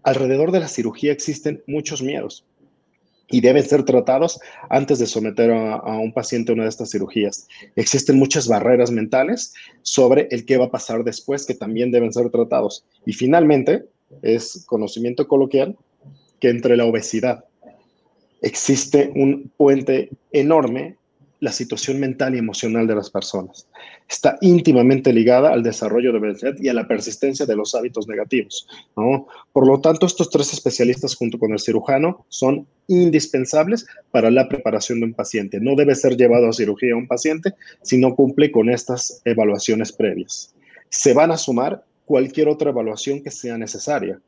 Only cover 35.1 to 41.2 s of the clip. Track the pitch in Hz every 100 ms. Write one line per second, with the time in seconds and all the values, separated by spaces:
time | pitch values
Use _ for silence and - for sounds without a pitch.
35.1 | 113 - 110 98 101 120 139 143 135 135
36.1 | 123 120 120 117 113 104 101 127 117 127
37.1 | 127 156 160 196 - - _ - 127 127
38.1 | 123 139 139 147 151 117 120 - 123 -
39.1 | - 120 113 104 101 - 110 104 - 110
40.1 | 92 - - - _ _ - _ - 139
41.1 | 123